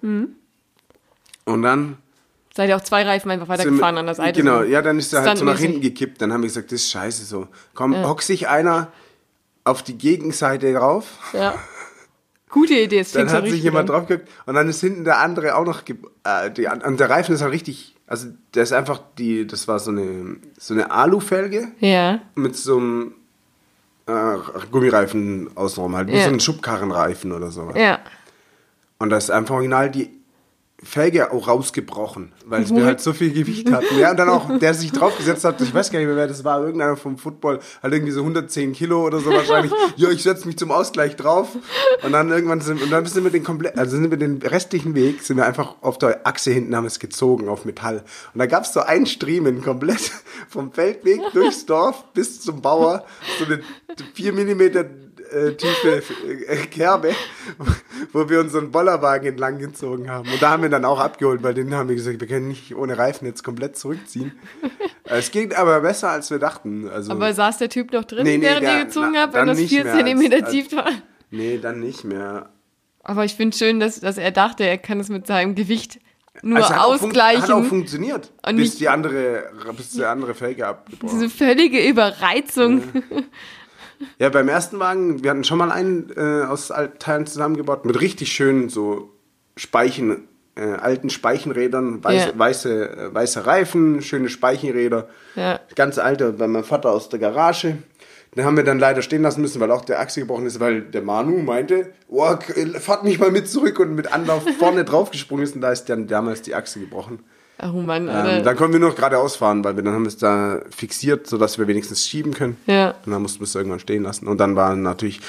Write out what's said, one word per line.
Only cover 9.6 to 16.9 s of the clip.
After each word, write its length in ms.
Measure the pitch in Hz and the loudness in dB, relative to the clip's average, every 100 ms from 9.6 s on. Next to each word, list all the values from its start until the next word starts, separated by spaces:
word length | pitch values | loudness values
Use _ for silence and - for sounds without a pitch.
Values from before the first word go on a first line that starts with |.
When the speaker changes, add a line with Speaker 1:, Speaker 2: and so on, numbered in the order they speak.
Speaker 2:
auf 220 | - 131 | 0 0
die 120 | - 117 | -2 -2
Gegenseite 760 | 147 175 156 156 139 135 135 | 0 2 0 -2 -2 0 0
drauf. 340 | 127 131 196 - - - | 4 4 2 -2 -16 -8
Speaker 1:
Ja. 220 | 196 196 - - - - - _ _ _ _ - | -2 -2 -4 -12 -18 -20 -20 _ _ _ _ 0
Gute 240 | 285 320 | 4 6
Idee, 240 | 262 214 202 | 6 4 2
das 140 | 185 | 2
Speaker 2:
Dann 80 | - | 0
Speaker 1:
fängt 100 | - | 2
so 60 | 165 | 2
Speaker 2:
hat 60 | |
sich 80 | 208 | 2
Speaker 1:
richtig 120 | 165 | 0
Speaker 2:
jemand 240 | 160 156 143 | 2 2 2
Speaker 1:
an. 80 | 160 | 0
Speaker 2:
drauf 120 | 170 | 0
geguckt 200 | 180 - - - | -2 -4 -16 -2
und 80 | 143 | 2
dann 120 | 160 | 2
ist 120 | 156 | 0
hinten 240 | 185 185 | -2 0
der 140 | 160 123 | 2 4
andere 340 | 160 170 151 | 2 0 0
auch 100 | 151 | 0
noch 200 | 170 160 | 0 -4
ge-, 120 | - 117 - _ | -8 -14 -16 _
äh, 260 | 104 95 101 | -2 -2 -2
die 160 | - 90 | -2 -2
an-, 160 | 117 | -2
und 160 | 139 | -2